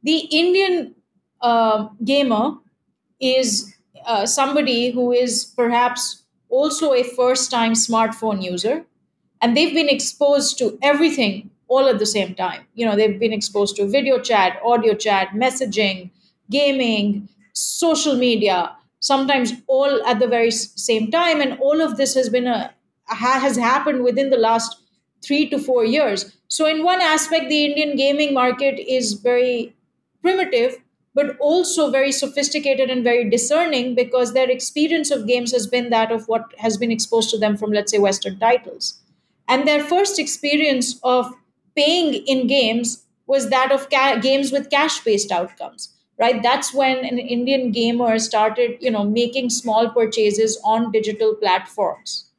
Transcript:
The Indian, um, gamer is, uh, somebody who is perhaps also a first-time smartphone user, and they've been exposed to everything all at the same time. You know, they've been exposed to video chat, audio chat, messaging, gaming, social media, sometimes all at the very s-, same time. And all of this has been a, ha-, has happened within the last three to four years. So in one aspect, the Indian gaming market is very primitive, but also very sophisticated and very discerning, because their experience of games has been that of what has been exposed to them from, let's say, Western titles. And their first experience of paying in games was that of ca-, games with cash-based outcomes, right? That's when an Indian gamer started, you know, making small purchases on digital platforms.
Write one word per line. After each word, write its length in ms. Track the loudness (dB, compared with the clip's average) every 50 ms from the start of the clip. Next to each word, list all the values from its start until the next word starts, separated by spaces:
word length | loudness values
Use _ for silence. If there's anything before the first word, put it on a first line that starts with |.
| 0
The 140 | 0 -2 -2 -2 0 0
Indian, 640 | 2 2 4 2 2 2 2 0 -2 -2 -6 -12 _ _ _ _ _ _ _ _ _ 0
um, 540 | 0 2 4 2 2 2 0 -2 -6 -8 -8 -2
gamer 520 | 0 2 2 2 2 2 0 0 -2 -4 -8 _ _ _ _ _ _ _ _ _ _ _ _
is, 520 | -2 0 2 2 2 0 -2 -4 -6 -8 -20 _ _ _ _ -16 -6
uh, 220 | -4 -2 -2 0
somebody 640 | -2 0 0 0 0 2 0 0 2 0 0 0 -2
who 220 | -2 -2 -2 0 2
is 320 | 2 0 0 -2 -4 -6 -6 _
perhaps 680 | -2 0 0 2 2 2 0 0 -4 -8 -8 -8 -12 _ _ _ _ _ _
also 440 | 0 0 2 0 0 -2 0 2 2
a 120 | 2 0
first-time 720 | -2 -2 0 0 0 2 0 -2 -2 0 0 2 2 2
smartphone 680 | 0 0 0 2 0 0 0 -2 -4 -4 -4 -4 -4 -4
user, 420 | -6 -6 -4 -2 -2 -2 -2 -6 _ _ _ _ _ _ _ _ _ _ _
and 160 | 0 2 4
they've 180 | 4 2 2 2
been 140 | 0 0 0
exposed 680 | 0 0 -2 -8 -4 0 2 2 2 2 2 -2 -2 -2
to 180 | -2 -2 -2 0 0
everything 680 | 2 2 4 2 2 2 2 0 0 -2 -4 -12 -16 _ _ _ _
all 180 | 2 2 4
at 140 | 4 2 2
the 60 | 0
same 280 | -2 0 -2 -2 -4 -4
time. 280 | -6 -6 -6 -6 -8 -14 _ _
You 100 | -4 -2
know, 120 | 0 2
they've 240 | 4 2 2 2 0
been 120 | -2 -2 -2
exposed 440 | -2 -6 -4 -2 -2 -2 -2 -2
to 100 | -4 -4
video 320 | 0 0 0 2 2 0 0
chat, 400 | 0 0 2 4 2 2 0 -2 0
audio 300 | 0 0 2 2 2 0
chat, 340 | 0 0 0 0 0 0 -2 -2
messaging, 760 | -2 -2 -2 -2 -2 -6 -4 -2 0 0 0 -2 -4 -10 -18 _ _ _ _ _ _ _ _
gaming, 800 | -2 0 2 2 2 0 0 0 0 0 0 -2 -2 -4 -6 -12 _ _ _ _ _
social 640 | -8 -6 -6 -4 0 0 0 0 2 0 0 0
media, 580 | 2 2 2 2 2 2 0 0 0 -2 -4 -8 -16 _ _ _ _
sometimes 520 | -2 0 0 0 2 2 0 0 0 -2 -4 -8 -4
all 400 | -2 0 2 2 2 0 0 0
at 140 | 0 0 0
the 80 | 0 0
very 180 | 2 2 2
s-, 260 | 0 0 -2 -6 -8 _
same 340 | -10 -2 -2 0 0 0 0
time. 300 | 0 0 2 2 0 0
And 180 | 0 -2 -2 -2
all 240 | 0 0 2 2 0
of 140 | 0 0
this 180 | 0 -2 0 2
has 160 | 0 0 0
been 160 | 0 -2 0
a, 260 | 0 -2 -4 -4 -8 -12 _ _ _ _ _ _ -10
ha-, 320 | -8 -4 0 0 0 2
has 160 | 2 0 0
happened 480 | 0 0 2 0 2 0 0 -2 0 0
within 260 | 0 0 0 0 2
the 80 | 2 2
last 400 | 2 2 2 0 0 -4 -10 _ _ _ _ _ _ _ _ _ -6
three 260 | -2 0 0 0 0
to 80 | -2 -6
four 260 | -2 0 0 2 2
years. 520 | 2 2 2 2 0 0 -4 -6 -10 _ _ _ _
So 180 | -4 0 0
in 180 | 0 0 2 2
one 160 | 2 2 2
aspect, 480 | 2 2 2 0 0 0 -2 -2 0 0
the 160 | 0 0 2
Indian 320 | 0 0 0 -2 -2 0
gaming 360 | 0 2 2 2 2 0 0 2
market 460 | 2 2 0 0 0 0 -2 -2 -2
is 360 | -4 -2 -2 -2 -2 -2 -6
very 600 | -4 -2 0 2 2 2 0 0 -2 -4 -8 _ _ _ _ _ _ _ _ _ _ _
primitive, 540 | 0 0 0 -2 0 0 0 0 0 -2 -6 _ _ _ _ _ _ _
but 240 | -2 -2 -2 -2 -2
also 520 | 0 2 2 2 2 0 0 0 0 2
very 220 | 2 2 2 2 0
sophisticated 760 | -2 -4 -4 -2 -2 -2 -2 -2 -2 0 0 0 2 0 0
and 140 | 0 -2 0
very 260 | 2 2 2 2 2
discerning, 680 | 0 0 0 0 0 0 2 0 0 -2 -2 -2 0
because 360 | -2 -2 0 0 0 0 2 2
their 160 | 0 2 2
experience 600 | 0 -2 -4 -8 -2 -2 0 0 0 -2 0 -2
of 160 | -2 -2 0
games 240 | 0 0 0 0 -2 -2
has 140 | -2 -2
been 240 | 0 -2 -2 0 0
that 220 | 2 2 2 0 -2
of 160 | -4 -2 -2
what 260 | -4 -4 -4 -6 -16 -4
has 180 | -2 -2 -2
been 160 | 0 -2 -2 -2
exposed 380 | -2 -2 0 0 0 0 0
to 80 | -2 0
them 180 | 0 0 0
from, 160 | 0 -2 -2 -2
let's 180 | -2 -2 0
say, 80 | 2 2
Western 400 | 2 2 2 0 -4 -8 -6 0
titles. 640 | 2 2 2 2 0 -4 -14 -10 -10 -10 -10 _ _ _ _ _ _ _ _ _ _ 0
And 180 | 0 2 2
their 160 | 2 2 0 0
first 380 | 0 2 2 2 0 0 -4
experience 800 | -4 -4 -6 -4 -2 0 0 2 2 2 2 0 -2 -4 -6 -4 0
of 320 | 0 2 2 0 -2 -8 -18 _ _ _ _ _ _ _
paying 380 | 0 2 2 2 2 0 0 -2
in 320 | -4 -2 -2 0 0 2
games 580 | 2 2 2 2 2 0 -2 -2 -4 -8 -10 _ _ _ _ _
was 240 | -2 0 0 0 0
that 220 | 0 0 2 2 2
of 180 | 0 0 0
ca-, 300 | 0 2 2 2 0 2
games 320 | 2 2 2 2 0 0 -2
with 180 | -4 -2 0
cash-based 640 | 0 0 0 0 -2 -4 -2 0 0 0 0 -2 -2
outcomes, 640 | -4 -4 -4 -8 _ -16 -16 -14 -18 -20 -20 _ _ _ _ _ _
right? 220 | 0 0 2 2 2
That's 320 | 2 0 2 0 -4 -2
when 240 | 0 2 2 2 0
an 200 | -2 -4 -6 -6
Indian 540 | -4 -4 -4 -2 0 0 0 0 0 -2 -2
gamer 460 | 0 0 0 0 0 0 0 0 0
started, 580 | -2 -2 0 0 0 0 2 0 -2 -2 -2 -4
you 100 | -4 -2
know, 140 | -2 0 -2
making 460 | 0 0 0 -2 -2 -2 -4 -4 -2
small 380 | -4 -4 -4 0 2 2 2 2
purchases 720 | 2 0 0 0 0 0 0 0 2 2 0 0 0 -2 -2
on 300 | 0 0 0 0 0 0
digital 420 | -2 -2 -2 -4 0 0 0 0
platforms. 920 | 0 0 0 0 0 -2 -6 -6 -4 -4 -4 -4 -6 _ -12 -12 -12 -12 _ _